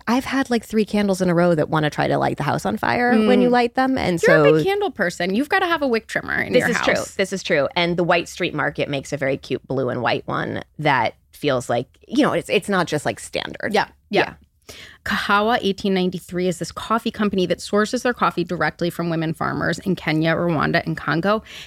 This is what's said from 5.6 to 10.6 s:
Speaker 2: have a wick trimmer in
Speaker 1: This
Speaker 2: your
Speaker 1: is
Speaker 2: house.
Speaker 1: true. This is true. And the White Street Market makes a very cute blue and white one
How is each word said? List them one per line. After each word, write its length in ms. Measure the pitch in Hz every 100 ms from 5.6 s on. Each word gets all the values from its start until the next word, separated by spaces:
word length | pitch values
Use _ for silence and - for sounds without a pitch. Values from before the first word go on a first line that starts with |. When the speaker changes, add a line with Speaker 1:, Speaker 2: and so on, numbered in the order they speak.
| 359
Speaker 2:
have 160 | 330
a 60 | 277
wick 180 | 226 -
trimmer 340 | - - 71
in 120 | -
Speaker 1:
This 80 | 247
Speaker 2:
your 100 | -
Speaker 1:
is 60 | 220
Speaker 2:
house. 100 | -
Speaker 1:
true. 180 | - - -
This 160 | 190
is 100 | 190
true. 240 | - 156 135
And 220 | 180 175 175
the 80 |
White 240 | 170 175 -
Street 260 | - 175
Market 340 | 151 139 143 139
makes 240 | 139 -
a 40 | 143
very 200 | 135 135
cute 300 | - 127 -
blue 220 | 131 123
and 120 | 123
white 280 | 120 - -
one 340 | 139 110 110